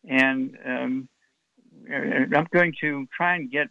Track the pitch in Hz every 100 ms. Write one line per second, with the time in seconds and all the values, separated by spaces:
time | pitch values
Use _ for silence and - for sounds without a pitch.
0 | - 131 135 131 131 - 131 127 127 131
1 | 135 _ _ _ _ _ _ - - 139
2 | 143 139 135 143 165 175 175 147 151 143
3 | 135 - 175 175 131 143 139